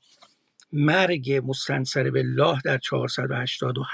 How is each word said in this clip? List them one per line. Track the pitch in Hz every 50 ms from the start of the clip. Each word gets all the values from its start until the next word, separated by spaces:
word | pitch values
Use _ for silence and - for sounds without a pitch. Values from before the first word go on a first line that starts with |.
| _ _ - - - - _ _ _ _ _ _ _ _
مرگ | 156 147 147 151 165 190 190 180 175 147 127 131 139 135 123
مستنصر | 127 135 - - - 143 139 131 - - 139 131 135
بالله | 127 135 131 127 127 131 147 165 160 135 135
در | 156 139 127
چهارصد | - - 135 123 123 123 - - 127 127
و | 131
هشتاد | 123 127 123 - - - - 127 135
و | 135 -